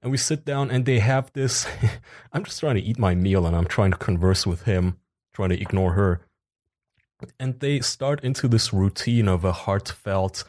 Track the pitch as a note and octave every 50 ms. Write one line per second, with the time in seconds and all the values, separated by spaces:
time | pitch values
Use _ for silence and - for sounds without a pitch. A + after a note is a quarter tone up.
0 | _ B2 C3+ C3+ - - D#3+ D3+ - - C#3+ C#3 - A#2+ A#2 B2+ B2+ A#2+ C3 A#2
1 | G#2 A#2 C3+ C3+ C3 - _ C#3 C3+ B2+ - - - - - - - A2 - -
2 | - - - - - - - D#3 G3+ - - - - D3+ C3+ G3+ C3+ A2 A2+ -
3 | G#2+ F#2+ F2 F2+ F2+ G2 F#2+ F#2+ F2 E2 E2+ E2+ F2 F2 - - G#2+ F#2+ F#2 -
4 | - - F#2 E2+ E2+ F#2 F#2+ F2+ - G2 F2 E2+ - - G2+ F#2 F2+ F2+ F2 -
5 | _ _ _ _ _ _ _ - G2+ F#2 F2+ - G2 - - G2 F#2 F#2 F2 G2
6 | G2+ F#2+ F2 F2 - _ _ _ _ _ _ _ _ _ _ _ _ _ _ _
7 | _ _ _ _ - - _ _ C3 C3 B2 A#2+ - C#3 C#3+ C#3 B2 - - -
8 | C3+ C3+ C#3+ C#3+ - B2+ A#2 - - B2+ A#2+ A2 - - - G2 F#2+ G2 - -
9 | - - A#2+ A#2+ A#2 G2+ F#2 F2+ E2 F#2+ F2 - - - G2 G2+ G2 - - -
10 | - G#2 G2 F#2+ F#2+ F#2+ - - -